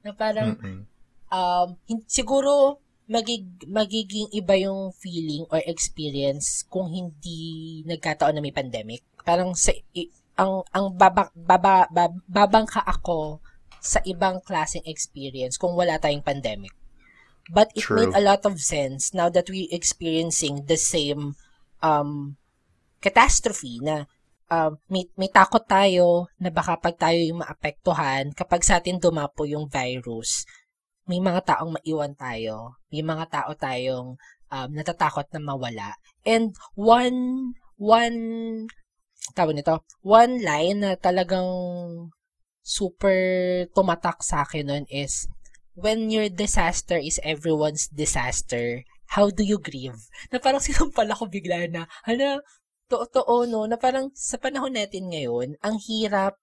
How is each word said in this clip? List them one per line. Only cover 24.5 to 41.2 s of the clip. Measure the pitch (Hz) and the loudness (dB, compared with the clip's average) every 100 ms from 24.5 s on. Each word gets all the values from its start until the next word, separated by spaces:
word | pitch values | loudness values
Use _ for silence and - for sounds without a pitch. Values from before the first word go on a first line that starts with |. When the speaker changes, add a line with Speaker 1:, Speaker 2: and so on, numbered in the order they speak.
| 165 156 156 _ | 0 0 -2 _
Speaker 1:
may, | 190 175 | -6 -6
may | - 190 | -6 4
takot | 190 190 226 | 6 6 2
tayo | - 196 196 180 175 175 175 _ | 2 4 6 6 6 4 0 _
na | 180 | -4
baka | 165 170 165 | -2 -2 -2
pag | 170 170 | -2 0
tayo | 165 170 | 2 2
yung | 165 170 | 2 -2
maapektuhan, | 156 147 151 - - 156 147 135 139 | -8 -6 -8 -2 -2 0 0 -2 -4
kapag | - 180 240 | -6 0 4
sa | - 175 | 6 4
atin | 175 180 | 2 2
dumapo | 170 165 143 - | 2 2 -4 -4
yung | 151 147 151 | -4 -4 -4
virus, | 135 127 127 123 113 117 - - - _ _ _ _ | -4 -4 -6 -8 -8 -6 -6 -8 -18 _ _ _ _
may | - 180 | -6 0
mga | 185 180 - | 0 0 0
taong | 156 165 | 0 -2
maiwan | 156 - 156 143 | -6 -4 -4 -4
tayo. | 143 131 113 113 110 117 127 _ | -6 -10 -6 -8 -8 -14 -18 _
May | 151 | -6
mga | 156 156 160 | -4 -4 -4
tao | 151 143 | -6 -6
tayong, | 151 139 127 127 127 127 127 - _ _ | -6 -6 -4 -4 -4 -8 -14 -20 _ _
um, | 135 139 | -10 -8
natatakot | 147 156 170 156 - 143 | -6 -6 -2 -2 -2 -8
na | 160 | -10
mawala. | 147 139 123 110 101 - _ _ | -8 -6 -6 -8 -12 -14 _ _
And | - 226 226 - - | 0 2 2 -6 -18
one, | - 214 233 247 254 254 254 254 247 _ | 0 6 6 6 0 -2 -2 -6 -10 _
one, | _ 208 226 233 233 226 226 226 220 226 - _ _ _ _ - | _ 4 4 4 -2 -6 -6 -6 -8 -10 -16 _ _ _ _ -12
tawag | - 160 | -2 0
nito, | 151 147 160 _ _ | 0 0 0 _ _
one | 190 220 240 254 | 8 8 8 4
line | 190 147 170 202 | 0 0 0 0
na | 202 185 | -2 0
talagang | 180 185 | 2 2